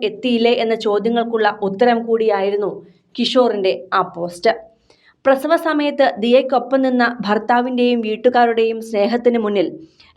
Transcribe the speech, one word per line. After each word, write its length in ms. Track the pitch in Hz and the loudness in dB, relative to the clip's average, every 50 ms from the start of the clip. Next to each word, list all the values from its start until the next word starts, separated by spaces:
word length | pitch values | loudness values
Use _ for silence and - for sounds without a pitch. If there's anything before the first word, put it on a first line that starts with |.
| 214 | -6
എത്തിയില്ലേ 500 | 202 196 - - 254 233 226 233 233 240 | -6 -6 -4 -2 -2 0 2 2 2 2
എന്ന 220 | - 226 220 226 | 0 0 -2 -2
ചോദ്യങ്ങൾക്കുള്ള 840 | 220 220 214 208 208 202 226 233 233 226 233 226 220 214 208 208 - | -2 -2 -2 0 0 0 0 0 -2 -2 -2 -2 0 0 0 0 -2
ഉത്തരം 440 | 202 190 190 190 240 240 233 226 226 | -4 -4 0 2 2 2 2 0 0
കൂടിയായിരുന്നു 800 | 226 226 226 220 220 202 196 196 202 202 202 208 175 147 - - - _ _ _ _ - - | -2 -2 0 2 0 0 0 0 -2 -2 -2 -4 -4 -6 -8 -14 -20 _ _ _ _ -6 -4
കിഷോറിന്റെ 680 | 240 - - 254 247 233 208 202 190 190 - - - - - | -4 0 2 2 2 2 0 0 -2 -2 -2 -4 -6 -4 -2
ആ 80 | 190 | -2
പോസ്റ്റ്. 500 | 180 180 - 170 175 175 175 - - 226 220 - - - _ _ _ _ _ _ _ _ _ _ - | -2 -2 -6 -8 -8 -8 -6 -2 0 0 0 0 -6 -20 _ _ _ _ _ _ _ _ _ _ 0
പ്രസവ 300 | 269 269 269 302 302 330 | 2 2 2 2 0 0
സമയത്ത് 580 | 320 320 320 311 294 294 285 - - 269 - - | 0 0 0 -2 0 -2 0 0 2 2 0 0
ദിയയ്ക്കൊപ്പം 640 | 202 214 240 240 269 277 262 277 - - - 269 269 | 0 2 2 4 4 4 2 0 -2 0 0 0 0
നിന്ന 360 | 262 262 247 247 240 233 247 - | 0 0 2 2 0 0 -2 -4
ഭർത്താവിന്റെയും 800 | 180 208 214 214 214 - 240 247 247 254 254 240 240 247 240 233 | -2 -2 -2 0 0 0 0 0 0 0 0 0 2 2 2 0
വീട്ടുകാരുടെയും 800 | 220 - 262 247 240 247 247 240 240 233 226 226 226 226 226 226 | -2 -4 -4 0 0 2 4 4 4 2 2 0 0 0 -2 -6
സ്നേഹത്തിന് 560 | 226 226 226 202 202 214 233 247 247 247 233 | -8 -4 -2 -2 0 0 0 0 2 2 2
മുന്നിൽ 300 | 233 214 208 202 196 165 - - - - - _ _ - _ _ | 2 0 0 0 0 0 -2 -4 -10 -18 -20 _ _ -20 _ _